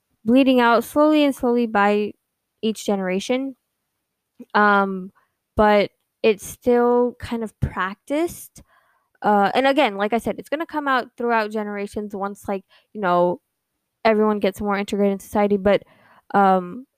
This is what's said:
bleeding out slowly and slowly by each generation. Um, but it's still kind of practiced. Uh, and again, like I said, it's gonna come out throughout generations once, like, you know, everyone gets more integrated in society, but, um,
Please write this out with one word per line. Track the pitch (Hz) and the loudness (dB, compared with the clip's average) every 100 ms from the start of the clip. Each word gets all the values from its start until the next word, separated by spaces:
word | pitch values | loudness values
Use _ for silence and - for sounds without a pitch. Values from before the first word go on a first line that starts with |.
| _ _ | _ _
bleeding | 214 254 269 254 | 0 2 4 4
out | 233 233 | 4 2
slowly | 233 294 302 302 | 0 2 2 4
and | 285 | 2
slowly | 262 247 240 233 | 0 -2 0 0
by | 220 202 208 208 - _ _ _ _ | 2 2 2 -2 -10 _ _ _ _
each | 220 208 | -6 -4
generation. | - 196 185 185 - 254 269 254 _ _ _ _ _ _ _ - 240 | -4 -4 -2 -4 -4 -4 -6 -12 _ _ _ _ _ _ _ -20 -4
Um, | 214 208 202 196 190 185 _ _ _ _ - | 2 4 2 0 -4 -12 _ _ _ _ 0
but | 214 208 190 _ _ _ | 4 4 0 _ _ _
it's | 226 208 | 0 0
still | - - - 240 240 240 247 - | -4 -6 0 2 2 2 0 -4
kind | - 233 | -10 -8
of | 220 - | -10 -6
practiced. | - - 185 202 - 294 339 - - - - _ _ _ _ - | -6 -4 -8 -8 -6 -4 -4 -8 -20 -20 -20 _ _ _ _ -6
Uh, | 202 208 196 | 0 2 2
and | - 269 | 2 2
again, | 277 254 196 | 2 0 0
like | 208 | -2
I | 349 | -2
said, | - 190 | -4 -8
it's | - | -8
gonna | 294 330 | -8 -6
come | 302 285 | -6 -2
out | 254 247 - | -2 -4 -6
throughout | 240 226 214 | -2 -2 -2
generations | 214 208 202 202 - 208 | -6 -8 -8 -8 -10 -10
once, | 202 196 202 - | -8 -8 -10 -8
like, | 196 - _ _ | -8 -10 _ _
you | 214 | -6
know, | 190 180 175 233 _ _ _ _ _ _ | 0 2 2 -2 _ _ _ _ _ _
everyone | 226 214 214 208 | 0 2 2 0
gets | 196 190 | -2 -4
more | 208 196 | -4 -4
integrated | 202 196 202 | -4 -2 -2
in | 196 | -2
society, | - 214 208 202 | -4 -2 0 0
but, | 190 196 - _ _ _ - | 2 0 -2 _ _ _ -4
um, | 208 196 190 180 214 262 | 2 4 2 -2 -12 -16